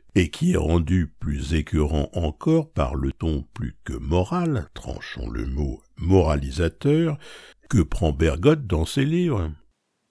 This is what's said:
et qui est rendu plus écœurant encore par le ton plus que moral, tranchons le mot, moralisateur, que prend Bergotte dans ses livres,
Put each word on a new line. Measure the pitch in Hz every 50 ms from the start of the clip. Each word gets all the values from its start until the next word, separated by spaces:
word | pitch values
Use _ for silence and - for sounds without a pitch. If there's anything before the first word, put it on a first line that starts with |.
| - - -
et | - 180 -
qui | - - 156 180 180
est | -
rendu | 78 76 85 87 82 71 92 92 82 73 - -
plus | - 82 71 69 69 67 80
écœurant | 80 76 - - 80 76 71 78 78 71 - -
encore | 87 85 76 71 - - - 160 165 151 -
par | _ - 73 64 65
le | 69 67 67
ton | 67 - - 82 78 71 71 - -
plus | - - 64 - - -
que | -
moral, | - - 55 64 80 - - - 175 180 175 165 147 117 - - -
tranchons | - - - - - - - - - - 57
le | 55 55 55
mot, | 64 65 69 73 67 - - _ _ _ -
moralisateur, | - 82 95 95 85 76 76 71 69 67 65 76 87 82 - - - 139 147 160 165 165 147 - - - - - - - - _ _ _
que | - 107
prend | 80 - - - - 80 73
Bergotte | 67 82 80 69 78 90 139 160 156 139
dans | 98 90 78 80
ses | - - - -
livres, | 151 160 175 180 170 139 101 85 80 73 - _ _ _ _ _ _ _ _ _ _